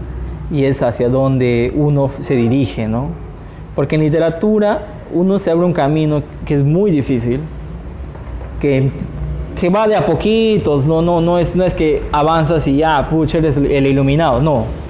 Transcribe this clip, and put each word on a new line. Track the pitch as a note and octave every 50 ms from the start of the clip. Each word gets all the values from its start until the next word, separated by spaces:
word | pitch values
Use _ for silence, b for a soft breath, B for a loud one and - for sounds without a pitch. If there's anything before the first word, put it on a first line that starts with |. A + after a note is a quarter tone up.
| B B B B B B B B B -
y | E3+ D3 C3+
es | C3+ C3+ C3 C3+
hacia | A#2+ A2+ - B2 A#2+
donde | B2+ C3 C3+ C3+ C3+ C3 B2+ B2 A#2+ A#2 A#2+ B2+ -
uno | D3+ D3 D3 D3 C#3 C#3 C3 - -
se | - - C#3+
dirige, | B2 A#2 A2+ B2 C#3 C3+ - - - A2+ G#2+
¿no? | A2 A#2 C3+ E3+ E3+ - - - B B B B B B B B -
Porque | - D3 C#3 -
en | D#3 D#3
literatura | D3+ D3 E3 D#3+ E3 D#3+ - - G#3+ G#3+ G#3+ G#3 G#3 A3 - - - - - - - -
uno | E3 F3+ F#3+ G3 G3+
se | G3 F3 E3
abre | E3 F3
un | F3+ D#3+
camino | E3+ D3 C#3 D3+ D#3 D#3 D3+ D3+ D3 C#3 - - - -
que | - D3+
es | C#3+ C#3
muy | C#3+ D3+ F3 G#3 G#3
difícil, | E3+ D3 B2+ A#2 C#3 A#2+ A2+ B2 A#2+ C3+ D#3 D#3 - - - - - - - - - - - - - - - - - - - - - -
que, | - C#3+ C#3 C3 C3+ C3+ - - - - - - - - - - - - -
que | - - F3
va | F3+ G#3 A3
de | G#3+ G#3+
a | F#3 -
poquitos, | - E3 - - G#3 A3 A3+ A3+ A3 G#3+ G3 - E3 D3 C#3+ C3
no, | D3+ D#3+ D#3+
no, | E3 E3 F3 E3+
no | E3 E3+ F3 F3
es, | E3+ - -
no | F3+ F#3
es | F3+ F3
que | - E3 D#3 D3 - - -
avanzas | - D3 D3 D#3 D#3+ E3 D#3+ C#3+ E3+ D#3+ -
y | D3 C3+ C#3
ya, | D#3 D#3+ D#3 C#3+ - -
pucha, | D#3 D#3+ D#3+ D3+ D#3+ E3+
eres | D#3 D#3+ C3+
el, | C#3 C#3 C#3
el | C#3+ C#3 C#3
iluminado, | C3+ C#3 C#3 C#3 C#3 C#3 D3+ E3 D3+ B2+ A#2 C#3
no. | D#3+ D3 B2 - - - - -